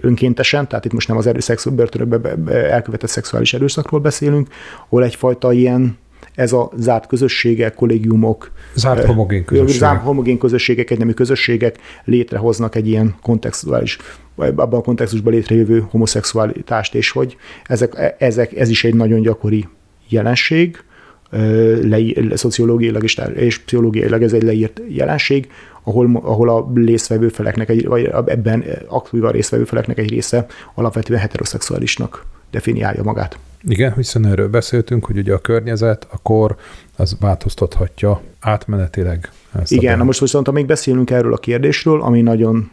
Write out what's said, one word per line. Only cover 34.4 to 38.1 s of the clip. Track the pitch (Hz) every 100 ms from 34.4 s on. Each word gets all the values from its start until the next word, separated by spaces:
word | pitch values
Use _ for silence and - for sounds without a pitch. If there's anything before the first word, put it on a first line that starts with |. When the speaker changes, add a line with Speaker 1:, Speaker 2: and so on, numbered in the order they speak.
| 101
Speaker 2:
beszéltünk, | 113 - 123 113 120 -
hogy | 101
ugye | 101
a | 98
környezet, | - 113 113 113 117 107 -
a | -
kor, | - 110 107 107 - - - -
az | 90 92
változtathatja | 101 92 - - 92 - 90 - 104